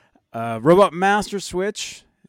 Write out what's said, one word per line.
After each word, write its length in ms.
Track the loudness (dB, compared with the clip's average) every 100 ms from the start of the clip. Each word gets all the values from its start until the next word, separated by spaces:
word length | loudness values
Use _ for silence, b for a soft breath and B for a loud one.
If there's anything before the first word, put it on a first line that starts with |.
| b b _
Uh, 260 | -10 -8 0
Robot 320 | 4 6 4
Master 460 | 2 0 0 -2 -8
Switch 640 | -8 -6 -6 -6 -12 -14 _ _